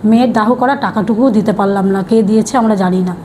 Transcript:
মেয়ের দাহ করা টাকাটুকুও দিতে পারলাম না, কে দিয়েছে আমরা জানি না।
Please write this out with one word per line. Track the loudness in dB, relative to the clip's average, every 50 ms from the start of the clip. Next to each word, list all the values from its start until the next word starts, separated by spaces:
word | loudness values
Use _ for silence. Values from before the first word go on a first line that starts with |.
| 2
মেয়ের | 4 4 4 2 2
দাহ | 0 0 0 0 0
করা | 0 0 -2 -2
টাকাটুকুও | -2 -4 -4 -4 -4 -2 -2 0 2 2 2
দিতে | 2 2 0 0
পারলাম | -2 0 0 -2 0 0 0
না, | 0 0 -2
কে | -2 0 0 2
দিয়েছে | 2 2 2 0 0 0 -2
আমরা | 0 0 0 0
জানি | 0 0 0 0 0
না। | -2 -2 -4 -8